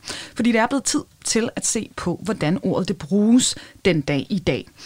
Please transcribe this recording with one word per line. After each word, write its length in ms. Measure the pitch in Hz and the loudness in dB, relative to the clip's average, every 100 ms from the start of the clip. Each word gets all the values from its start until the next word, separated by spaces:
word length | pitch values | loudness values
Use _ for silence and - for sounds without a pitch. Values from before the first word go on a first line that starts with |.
| - - - - | -12 -12 -10 -2
fordi 160 | 233 | 2
det 80 | 220 | 2
er 60 | 240 | 2
blevet 180 | 277 | 0
tid 160 | - 294 - _ | -2 -4 -4 _
til 240 | - 226 233 - | -2 -2 -2 -2
at 100 | - | -4
se 240 | 226 208 - | -4 -6 -6
på, 240 | 180 180 | -6 -4
hvordan 360 | - 214 151 175 | -4 -2 -2 0
ordet 260 | 190 160 185 | 0 0 -2
det 80 | - | -6
bruges 580 | 147 202 214 247 - - - - | 0 2 6 6 4 -2 -12 -2
den 160 | 196 165 | 0 2
dag 260 | 139 143 - | 0 -2 -2
i 80 | 196 | -2
dag. 300 | - 123 - - | -2 -2 -4 -16